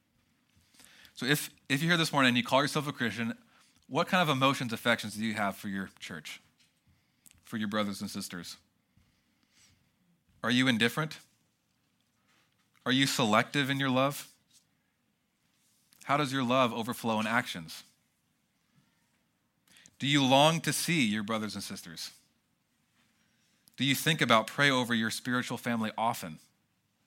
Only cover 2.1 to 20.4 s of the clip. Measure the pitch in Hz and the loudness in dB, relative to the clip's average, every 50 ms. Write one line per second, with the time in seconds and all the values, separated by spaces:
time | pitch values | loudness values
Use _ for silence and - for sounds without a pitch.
2.1 | 156 139 131 123 120 120 117 - 131 135 143 131 - 151 139 147 131 - 123 107 | 2 4 4 6 4 2 0 4 2 2 2 2 0 -2 -4 -4 -6 -4 -4 -4
3.1 | 98 120 117 117 117 - _ _ _ _ _ _ _ _ _ - 131 156 175 - | -2 -4 -6 -6 -6 -10 _ _ _ _ _ _ _ _ _ -6 -2 -2 0 2
4.1 | 196 185 170 151 139 131 135 139 135 - 135 110 113 - - 120 117 - 120 104 | 2 2 4 2 2 4 4 2 2 0 -4 -6 -6 -2 2 0 0 2 -2 -10
5.1 | 101 104 110 113 104 110 101 98 95 - - 104 98 98 95 98 _ - - - | -8 -6 -6 -4 -2 -2 -2 -4 -4 -6 -8 -6 -6 -6 -8 -8 _ -18 -16 -14
6.1 | 92 - - - - - _ _ _ _ _ _ _ _ _ _ _ _ _ _ | -14 -14 -14 -14 -18 -18 _ _ _ _ _ _ _ _ _ _ _ _ _ _
7.1 | _ _ _ - - _ _ - 120 110 110 101 110 107 104 101 95 98 104 95 | _ _ _ -20 -20 _ _ -10 -6 -6 -4 -2 -2 -2 -2 -2 -4 -8 -8 -8
8.1 | - 101 95 - 95 87 87 - - _ _ _ _ _ _ _ _ _ _ _ | -8 -10 -10 -10 -12 -12 -12 -14 -18 _ _ _ _ _ _ _ _ _ _ _
9.1 | _ _ _ _ _ _ _ _ _ _ - _ _ _ _ _ _ _ _ _ | _ _ _ _ _ _ _ _ _ _ -20 _ _ _ _ _ _ _ _ _
10.1 | _ _ _ _ _ - - 117 123 127 131 135 117 107 117 117 - - 156 156 | _ _ _ _ _ -6 -2 0 2 4 4 2 2 2 0 0 0 -2 -6 -6
11.1 | - - - _ _ _ _ _ _ _ _ _ _ _ _ _ _ _ _ _ | -8 -16 -20 _ _ _ _ _ _ _ _ _ _ _ _ _ _ _ _ _
12.1 | _ _ _ _ _ _ _ _ _ _ _ _ _ _ - 123 131 135 139 135 | _ _ _ _ _ _ _ _ _ _ _ _ _ _ -2 0 2 2 2 2
13.1 | - - 123 107 107 113 123 - - 143 135 135 139 135 139 135 127 127 135 143 | 2 0 2 4 4 4 4 2 -2 -2 0 0 -2 -2 -2 0 2 2 2 0
14.1 | 143 - - - _ _ _ _ _ - _ _ _ _ _ _ _ _ _ _ | -2 -6 -14 -16 _ _ _ _ _ -20 _ _ _ _ _ _ _ _ _ _
15.1 | _ _ _ _ _ _ _ _ _ _ _ _ _ _ _ _ _ _ - - | _ _ _ _ _ _ _ _ _ _ _ _ _ _ _ _ _ _ -2 -2
16.1 | 139 147 147 123 135 139 127 117 123 135 127 117 117 117 107 123 113 - - 117 | 0 0 0 -2 -2 -2 0 2 2 2 2 2 0 -4 -6 -6 -8 -6 -2 -2
17.1 | 110 107 110 107 117 123 123 - - 87 82 80 - - - _ _ _ _ _ | -2 -2 -2 0 0 -2 -2 -2 -10 -12 -12 -14 -16 -18 -20 _ _ _ _ _
18.1 | _ _ _ _ _ _ _ _ _ _ _ _ _ _ _ _ _ _ _ _ | _ _ _ _ _ _ _ _ _ _ _ _ _ _ _ _ _ _ _ _
19.1 | _ _ _ _ _ _ _ _ _ _ _ _ _ - - - _ - 127 139 | _ _ _ _ _ _ _ _ _ _ _ _ _ -20 -20 -20 _ -4 0 2
20.1 | 147 143 135 127 135 139 | 4 4 6 6 8 8